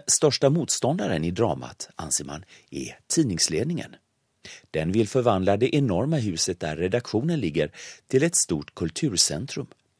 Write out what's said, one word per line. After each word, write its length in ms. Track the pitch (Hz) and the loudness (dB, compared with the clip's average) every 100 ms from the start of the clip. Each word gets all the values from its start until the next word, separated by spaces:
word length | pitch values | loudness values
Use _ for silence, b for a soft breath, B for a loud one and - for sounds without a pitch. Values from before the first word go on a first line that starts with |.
| - | 0
största 440 | - 151 - 139 | 2 4 4 4
motståndaren 720 | 160 127 - 120 180 - 82 | 4 0 0 0 0 -2 0
i 60 | 85 | -2
dramat, 580 | 92 113 69 60 - - - | 0 0 -2 -6 -14 -16 -14
anser 280 | 78 - | -6 -4
man, 200 | 71 76 - B B | -4 -12 -14 B B
är 280 | 71 65 - - | -10 -10 -14 -2
tidningsledningen. 920 | 170 135 82 - 80 143 170 - - _ _ _ _ B B _ | 0 2 2 0 0 -2 -4 -8 -16 _ _ _ _ B B _
Den 220 | 78 80 | -2 0
vill 160 | 107 104 | 2 2
förvandla 480 | 131 120 95 95 104 | 2 2 4 2 2
det 180 | 127 | 2
enorma 420 | 147 131 87 139 156 | 2 2 2 0 0
huset 440 | 107 80 - 87 | 0 -2 -4 -4
där 160 | 80 76 | -6 -2
redaktionen 640 | 92 117 - 107 156 160 | 0 -2 0 -2 0 0
ligger 320 | 87 76 76 B B B _ | 0 0 -2 B B B _
till 160 | 131 | 2
ett 140 | 165 - | 4 2
stort 380 | - 78 - | 0 -2 -4
kulturcentrum. 920 | - 82 - 147 87 - 76 131 - - - _ | -6 -6 -2 0 2 0 0 -6 -8 -10 -16 _